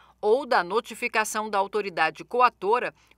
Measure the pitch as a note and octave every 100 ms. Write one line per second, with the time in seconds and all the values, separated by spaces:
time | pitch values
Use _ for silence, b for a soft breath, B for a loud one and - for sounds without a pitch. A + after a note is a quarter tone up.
0 | b b G#3 A#3+ C#4 A#3 F3 G#3+ - A3
1 | A#3+ A#3 G#3+ A3 G#3+ G3+ G3 G#3+ G3 E3
2 | D#3+ D#3 E3 A#3+ B3 - F#3 B3 F#3+ -
3 | b